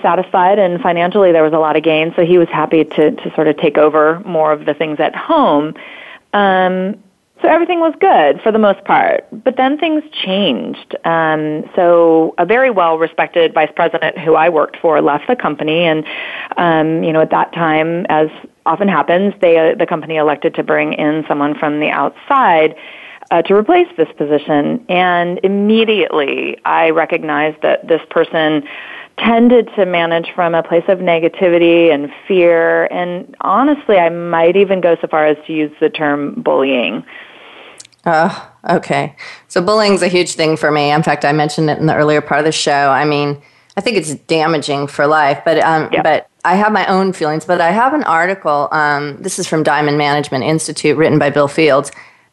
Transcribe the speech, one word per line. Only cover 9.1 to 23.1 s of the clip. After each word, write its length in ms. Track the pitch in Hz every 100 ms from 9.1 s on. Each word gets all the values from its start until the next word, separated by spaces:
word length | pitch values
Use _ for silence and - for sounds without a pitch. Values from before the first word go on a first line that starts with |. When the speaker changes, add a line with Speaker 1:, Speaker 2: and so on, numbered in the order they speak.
| - -
Speaker 1:
but 240 | 220 262 247
then 220 | 262 302
things 240 | 330 302 302
changed. 840 | - 190 190 180 110 87 - - -
Um, 640 | 165 165 160 156 151 151 -
so 600 | - 175 170 165 160 160 -
a 60 | 175
very 240 | 240 262
well-respected 840 | 190 165 160 160 - 156 175 160
vice 160 | 160 151
president 440 | - 165 160 156 -
who 160 | 160
I 140 | 156 170
worked 260 | 156 - -
for 240 | 170 151
left 260 | 156 143 -
the 100 | 147
company, 480 | 160 147 151 160
and, 200 | 170 156 156 - - - - -
um, 440 | 175 160 156 160
you 100 | 175
know, 60 | 156
at 80 | 160
that 220 | 165 160
time, 500 | 165 165 156 160 170 -
as 180 | 156 156 - - _
often 220 | - 160 202
happens, 480 | 156 - 175 202 -
they, 180 | 175 165
uh, 160 | 160
the 120 | - 170
company 300 | 165 160 160
elected 380 | 151 143 160
to 80 | 160
bring 300 | 156 151 151
in 320 | - 151 156 151
someone 260 | 147 147 147
from 220 | 151 151
the 100 | 151
outside, 840 | 151 143 - - 277 220 165 156 - - - -